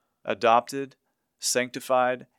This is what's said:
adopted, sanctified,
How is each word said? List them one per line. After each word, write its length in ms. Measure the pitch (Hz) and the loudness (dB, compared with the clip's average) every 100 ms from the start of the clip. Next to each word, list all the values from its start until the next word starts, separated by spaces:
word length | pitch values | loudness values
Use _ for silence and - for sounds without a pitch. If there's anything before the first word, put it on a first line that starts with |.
| _ _ - | _ _ -8
adopted, 720 | 107 117 117 120 139 135 _ _ _ _ _ | 0 4 4 2 -6 -12 _ _ _ _ _
sanctified, 880 | - 123 123 135 - 127 127 127 127 | -4 -2 -4 -6 -2 0 0 -2 -10